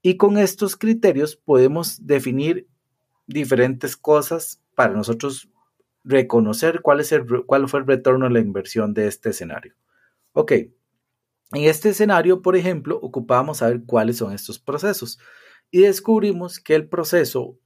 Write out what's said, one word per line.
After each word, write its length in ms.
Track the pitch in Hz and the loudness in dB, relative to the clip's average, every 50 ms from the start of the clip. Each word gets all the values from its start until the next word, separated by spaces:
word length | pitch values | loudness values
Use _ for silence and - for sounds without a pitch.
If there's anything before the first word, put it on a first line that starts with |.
Y 160 | _ 180 180 | _ 0 2
con 220 | 180 202 202 202 208 | 4 2 2 4 2
estos 380 | 202 190 - - 208 196 - | 2 0 0 -4 -6 -6 -6
criterios 600 | _ - 220 226 226 226 196 156 135 147 151 - | _ 0 0 0 2 2 2 2 2 -2 -4 -6
podemos 680 | _ _ - 147 127 127 135 147 165 170 156 - - - | _ _ 2 4 6 6 4 2 0 -6 -8 -10 -12 -4
definir 640 | 117 143 139 131 131 120 135 143 156 175 185 - _ _ _ _ _ _ _ _ _ _ _ _ | -2 -2 -2 0 -4 -4 -4 -2 -2 -4 -4 -6 _ _ _ _ _ _ _ _ _ _ _ _
diferentes 720 | - 117 151 147 127 135 117 123 127 131 127 - 135 - | -10 -8 -8 -2 0 2 2 2 2 0 -4 -8 -10 -10
cosas 680 | - _ - 151 151 143 - 165 165 156 - - _ _ _ _ | -8 _ 2 2 2 2 0 -6 -6 -6 -10 -16 _ _ _ _
para 200 | - 127 107 98 | 0 0 0 0
nosotros 560 | 107 104 113 117 117 127 139 131 131 - _ _ _ _ _ _ _ _ _ _ _ _ | -2 -4 -4 -4 -4 -4 -8 -8 -8 -16 _ _ _ _ _ _ _ _ _ _ _ _
reconocer 760 | 135 131 135 123 - - 117 110 107 107 - - 165 165 170 | 0 2 2 2 4 2 2 2 2 -2 0 0 0 0 0
cuál 200 | - 151 143 143 | 2 2 2 2
es 120 | 147 143 156 | 2 0 0
el 160 | 151 123 120 | 0 0 0
re-, 160 | 120 123 123 | -4 -4 0
cuál 240 | - 139 139 139 135 | 0 0 0 0 0
fue 120 | - 143 | -2 -4
el 60 | 135 | 0
retorno 400 | 131 135 117 - 135 127 131 131 | 0 0 2 2 2 2 2 2
a 40 | 127 | 2
la 100 | 120 117 | 2 2
inversión 540 | 110 104 95 98 95 - - 113 110 104 104 | 0 0 -4 -6 -8 -6 -4 -4 -2 -2 -2
de 140 | 107 107 104 | -2 -2 -2
este 220 | 101 - _ 110 | -4 -4 _ -8
escenario. 440 | 101 - 90 82 76 - - - _ _ _ _ _ _ _ _ _ _ _ _ _ | -8 -6 -10 -10 -12 -12 -12 -16 _ _ _ _ _ _ _ _ _ _ _ _ _
Ok, 200 | 147 151 - 147 | -2 2 2 2
en 200 | - 117 117 _ _ _ _ _ _ _ _ _ _ _ _ _ _ _ _ - | 0 0 -4 _ _ _ _ _ _ _ _ _ _ _ _ _ _ _ _ -6
este 380 | 143 147 156 156 151 - 214 | 0 2 2 2 2 0 -2
escenario, 500 | 196 208 214 208 202 170 160 175 185 180 | 0 2 0 2 2 2 4 2 2 2
por 160 | - 180 180 | 2 0 0
ejemplo, 420 | 185 170 185 180 151 131 147 - - - | 2 0 0 -4 -4 -6 -6 -8 -8 -8
ocupábamos 560 | 127 - 139 117 - 127 123 131 151 156 - | -8 -8 -8 -2 0 0 0 0 -2 -4 -2
saber 240 | 123 117 123 120 117 | 0 0 -2 -2 -6
cuáles 320 | - 120 113 110 113 120 | -2 0 0 0 0 -2
son 160 | 117 117 101 98 | -4 -6 -8 -8
estos 260 | 101 - - 107 - | -12 -14 -14 -16 -14
procesos 600 | _ - 139 147 170 208 202 - - 113 - _ _ - - _ _ _ _ _ _ _ | _ -8 -8 -4 -4 -4 -4 -4 -8 -14 -16 _ _ -20 -20 _ _ _ _ _ _ _
y 120 | - 180 190 | 4 6 6
descubrimos 800 | 202 190 196 - - 226 220 196 208 196 175 175 175 - - | 6 4 0 0 0 0 2 2 0 -2 -4 -8 -12 -14 -18
que 140 | _ - 156 | _ 0 0
el 140 | 156 151 - | 0 0 -2
proceso 680 | - 170 160 160 175 175 151 123 - 131 127 - - _ _ | -6 -6 -4 0 2 2 2 2 -2 -6 -6 -6 -12 _ _